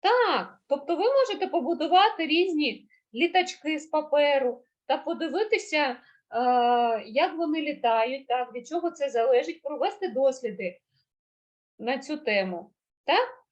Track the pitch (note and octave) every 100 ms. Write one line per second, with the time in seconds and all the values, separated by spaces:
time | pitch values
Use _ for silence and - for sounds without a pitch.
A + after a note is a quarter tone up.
0 | F#4 B4 A4 C4+ F#3 - _ C#4+ - E4
1 | G#4+ C5+ B4+ G4+ F#4 E4+ C4 E4+ D4+ F4+
2 | G#4 G#4+ D#4+ D#4+ F#4+ D#4 D4 G3+ _ _
3 | _ A3+ E4+ F#4 F4+ - D4 D#4 D4+ D#4
4 | D4+ C#4+ D4 C#4 B3+ A#3 _ _ _ C4
5 | - E4+ D#4+ C#4 G#4+ G#4+ G#4 D4+ C#4+ B3
6 | _ _ _ A3+ B3 B3 A#3+ A#3+ A#3+ A3+
7 | G3+ A3 F4+ E4 E4 D#4 D4+ C#4+ A#3 A3+
8 | A3+ C4+ C4+ B3 B3 A#3+ A#3+ E4 E4+ E4
9 | C#4 A#3 A#3 B3 D4+ E4 C#4+ D4 E4+ -
10 | F#4 A3+ C4+ C4 A3+ F#3+ F#3+ F3+ _ _
11 | _ _ _ _ _ _ _ _ A3 C4+
12 | - D4+ C4+ G#3 F#3+ F3 F#3+ _ _ _
13 | - F4+ B4 - _